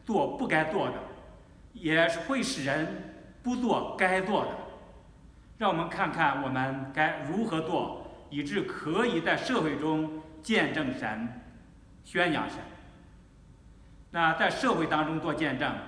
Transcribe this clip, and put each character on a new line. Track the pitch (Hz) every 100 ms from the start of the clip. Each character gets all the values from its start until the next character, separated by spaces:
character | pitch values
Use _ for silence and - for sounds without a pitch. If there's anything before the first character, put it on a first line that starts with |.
| -
做 | 196 - -
不 | 247
该 | 160 156
做 | 151 127
的， | - - - - - - - -
也 | - 160 160 170 - -
会 | 269
使 | - -
人 | 135 151 160 - - - - -
不 | 247 247
做 | 233 131 - -
该 | 185 190
做 | 202 170 -
的。 | - - - - - - - - - - -
让 | 202
我 | 165
们 | 170
看 | - 170
看 | 165 151 139
我 | 131
们 | 131 135 135 135
该 | 156 160 156
如 | 143 190
何 | 226 160
做， | 160 151 113 - - - -
以 | 143
致 | 143 196
可 | 135 - 147 190 247
以 | 165
在 | 175 151
社 | - 226
会 | 156 139
中 | 156 156 156 - - -
见 | - 202 147
证 | 156 131 127
神、 | 110 110 120 - - - - - - -
宣 | - 175 175
扬 | 135 107
神。 | - - - - - - - - - - - - - - - -
那 | 175 165
在 | 165 190
社 | - 254
会 | 170 156
当 | 156 156
中 | 160
做 | 165
见 | 147 151 131
证， | 135 107